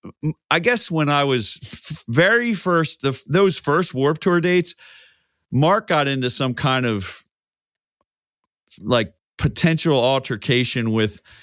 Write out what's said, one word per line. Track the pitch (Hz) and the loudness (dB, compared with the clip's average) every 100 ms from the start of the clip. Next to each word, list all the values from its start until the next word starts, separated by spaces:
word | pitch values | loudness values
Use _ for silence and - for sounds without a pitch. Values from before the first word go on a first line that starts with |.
| - - | -20 -8
m-, | 151 - - | -8 -6 -2
I | 170 | 0
guess | 190 247 - | 0 0 -2
when | 160 147 | -2 0
I | 143 | 2
was | 143 127 110 - | 2 0 -2 -6
f-, | - - - 156 - | -10 -14 -12 -12 -4
very | 113 180 233 240 | 2 4 4 0
first, | 196 180 170 160 - | -2 0 0 0 -2
the, | 139 | -4
f-, | 123 - | -4 -2
those | 170 196 - | 2 2 2
first | - 156 180 127 | 0 0 0 0
Warped | 139 156 | -2 0
Tour | 196 175 | 0 2
dates, | 180 180 175 - - - - _ _ _ - | 2 0 0 -6 -16 -20 -20 _ _ _ -4
Mark | 123 156 208 214 | 2 4 2 2
got | 160 143 | 0 0
into | 135 127 | 0 -2
some | - 131 | -2 -4
kind | 120 135 131 123 | -2 -2 0 0
of, | 104 92 - - _ _ _ _ _ _ _ _ _ _ _ _ _ _ - | -2 -4 -10 -16 _ _ _ _ _ _ _ _ _ _ _ _ _ _ -12
like, | 104 120 107 _ _ - | -2 0 -2 _ _ -4
potential | 147 - 165 160 165 135 | -2 0 0 2 2 2
altercation | 123 135 127 113 - 123 120 127 113 | 4 2 -2 -8 0 0 0 -2 0
with | 110 107 - _ - | 0 0 -2 _ -20